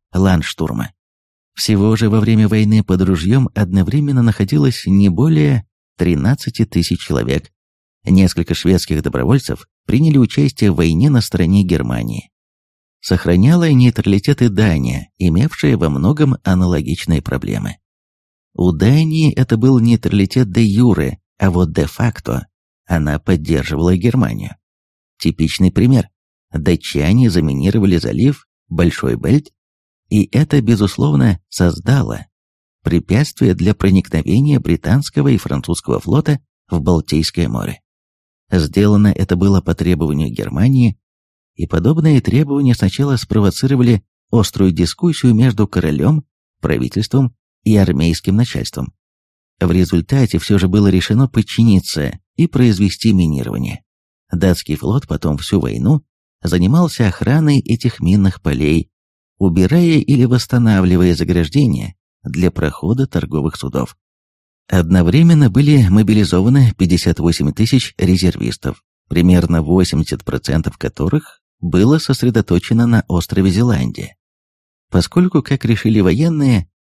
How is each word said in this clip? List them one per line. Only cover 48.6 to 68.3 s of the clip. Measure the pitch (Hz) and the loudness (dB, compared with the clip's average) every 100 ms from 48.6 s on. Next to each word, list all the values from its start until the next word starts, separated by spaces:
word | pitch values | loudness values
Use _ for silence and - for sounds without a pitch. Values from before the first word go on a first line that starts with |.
| - - 65 _ _ _ _ _ _ - | -10 -10 -12 _ _ _ _ _ _ -4
В | 87 | 0
результате | 90 87 85 - 139 120 87 | 2 2 0 0 0 0 -2
всё | - 101 | 0 0
же | 90 | 2
было | 104 101 | 2 2
решено | 92 - 110 135 | 2 0 0 0
подчиниться | 117 - - 113 95 - 78 71 - _ - | 0 -2 2 4 4 0 -6 -8 -10 _ -4
и | 170 | -2
произвести | 131 123 95 101 - 113 | 2 2 2 -2 0 0
минирование. | 95 82 71 58 52 - - _ _ _ _ - | 2 0 -2 -6 -8 -8 -10 _ _ _ _ -8
Датский | 85 92 85 - 76 | -2 0 0 -4 -6
флот | 73 131 - | -2 -4 -4
потом | - 82 71 | -4 -4 -4
всю | - 95 | -2 -2
войну | 62 55 87 156 _ _ _ _ | -2 -4 0 0 _ _ _ _
занимался | 87 87 92 160 170 - 107 | -4 0 2 2 0 0 -2
охраной | - - 151 151 143 | -2 -2 0 2 0
этих | - 117 120 - | 0 -2 -2 -2
минных | 87 101 98 - | 0 2 2 -2
полей, | 80 67 73 82 - _ _ _ _ - | -4 -2 0 0 -2 _ _ _ _ -4
убирая | 95 85 92 165 170 156 | 0 2 2 2 2 2
или | - 135 | 2 2
восстанавливая | 120 123 - 123 113 98 92 87 90 | 2 0 0 0 2 2 2 2 2
заграждения | 85 85 87 80 143 127 64 52 - _ _ | 0 0 -2 0 0 0 -2 -8 -14 _ _
для | - 80 90 | -10 -2 -2
прохода | - 76 - 90 123 135 | 0 -6 -4 -4 -2 -2
торговых | 85 - 76 71 - | -4 -4 -4 -4 -6
судов. | 58 64 60 - _ _ _ _ _ _ - | -8 -6 -8 -12 _ _ _ _ _ _ -4
Одновременно | 92 82 92 82 131 170 156 127 | -2 2 2 4 4 4 6 4
были | 104 147 143 95 | 4 4 4 4
мобилизованы | 101 107 107 98 90 104 139 123 - | 4 4 2 2 2 2 4 2 2
пятьдесят | 90 87 - 80 | 0 0 0 0
восемь | 82 80 73 | -2 0 -4
тысяч | - 113 131 - - | -2 0 0 -2 -4
резервистов, | 92 92 90 | 0 2 0